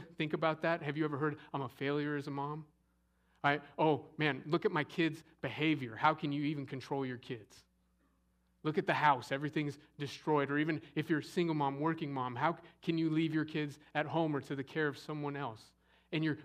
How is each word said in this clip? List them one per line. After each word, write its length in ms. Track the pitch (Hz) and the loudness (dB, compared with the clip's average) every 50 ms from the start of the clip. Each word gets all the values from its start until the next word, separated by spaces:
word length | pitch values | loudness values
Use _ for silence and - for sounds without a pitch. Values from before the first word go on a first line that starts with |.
| 139 - | -4 -8
<laughs> 100 | - - | -6 -4
think 160 | 160 151 165 | -4 -2 -2
about 280 | 156 160 160 156 156 - | 0 0 0 0 0 0
that. 180 | 165 165 170 | 0 0 0
Have 160 | 147 143 143 156 | -2 -4 -2 0
you 60 | 160 | -2
ever 140 | 151 147 131 | -2 0 0
heard, 200 | 151 151 147 151 - - - | 0 -2 -2 -4 -10 -8 -6
"I'm 80 | 139 | -6
a 80 | 135 120 | -6 -6
failure 460 | - - 135 139 143 147 147 147 147 | -6 -4 -2 -2 -2 0 -2 -2 -4
as 120 | 143 143 151 | -4 -6 -6
a 40 | |
mom"? 340 | 139 143 139 143 151 160 156 - _ _ _ _ _ _ _ _ _ _ _ _ _ _ - | -6 -6 -6 -6 -8 -10 -12 -14 _ _ _ _ _ _ _ _ _ _ _ _ _ _ 2
I, 160 | 143 143 147 147 - - - | 4 4 2 0 -6 -2 2
"Oh, 280 | 156 160 147 131 - - - - | 4 4 4 4 0 -6 -4 0
man, 260 | 151 151 131 135 - | 2 2 2 0 -2
look 200 | 151 156 165 - | 0 0 2 2
at 60 | 214 | 2
my 140 | 185 156 143 | 2 0 0
kids' 380 | - - - 165 160 156 - - - - _ | 0 0 2 2 2 0 -4 -14 -20 -12 _
behavior. 540 | - 135 113 135 151 160 156 135 131 117 113 | -6 -6 -2 0 2 2 2 2 -2 -6 -2
How 180 | 110 147 156 156 | 4 4 4 4
can 180 | 156 - 147 | 4 0 -2
you 120 | 143 147 147 | -2 -2 -2
even 220 | 147 160 143 135 | -2 -2 -4 -6
control 400 | 131 147 131 - - 147 139 135 | -8 -8 -8 -6 -4 -4 -2 -2
your 120 | 127 127 117 | -4 -6 -8
kids? 460 | - - 131 110 101 - - - - _ _ _ _ _ _ _ _ _ _ _ _ _ _ _ _ _ _ _ - | -8 -10 -10 -10 -12 -16 -20 -20 -20 _ _ _ _ _ _ _ _ _ _ _ _ _ _ _ _ _ _ _ -4
Look 140 | 151 151 190 | -2 0 0
at 80 | - | 2
the 80 | - 147 | 2 4
house. 380 | 131 143 147 139 123 117 - | 6 6 6 6 4 2 -4
Everything's 480 | 139 139 151 143 147 165 151 143 135 - - - _ - | -4 -2 -2 -2 -2 -2 -2 -2 -4 -8 -12 -16 _ -8
destroyed." 540 | 143 131 - - - 165 151 147 139 131 | -8 -8 -8 -6 -2 2 2 2 2 2
Or 80 | 143 147 | 2 0
even 200 | 156 165 160 143 - - - | 0 0 -2 -4 -4 -6 -4
if 160 | 156 147 - | -2 0 2
you're 100 | 165 147 | 0 0
a 40 | - | 0
single 320 | - - 185 175 170 160 | -2 0 0 0 2 2
mom, 240 | 151 143 139 139 139 | 2 2 0 0 0
working 340 | 151 160 160 160 165 143 139 | 0 0 0 -2 -4 -4 -4
mom, 220 | 135 123 127 123 | -2 -4 -2 -2
how 220 | 120 143 165 175 - - - - _ - | 2 2 2 2 0 -6 -20 -20 _ -2
can 160 | 175 165 165 | 0 2 2
you 100 | 160 160 | 2 2
leave 240 | 156 156 165 160 156 | 2 2 2 2 2
your 120 | 156 147 | 0 0
kids 340 | 156 - 156 151 147 135 - - - - | 0 -2 -4 -4 -4 -6 -12 -12 -6 -2
at 100 | 151 151 | -2 -2
home 300 | 151 147 165 165 156 147 | 0 2 0 2 2 0
or 60 | 139 | -2
to 140 | - - 143 | -4 -4 -6
the 80 | 139 135 | -6 -6
care 240 | - - 160 156 147 | -6 -2 -2 -2 -2
of 100 | 131 - | -2 -4
someone 380 | - - 151 151 147 143 143 | -8 -8 -6 -6 -4 -4 -4
else? 360 | 143 143 123 110 107 - - _ _ _ _ _ _ _ - | -4 -6 -8 -8 -12 -16 -20 _ _ _ _ _ _ _ -4
And 120 | - 156 156 | -2 0 0
you're 140 | 156 143 151 - | 0 0 -2 -2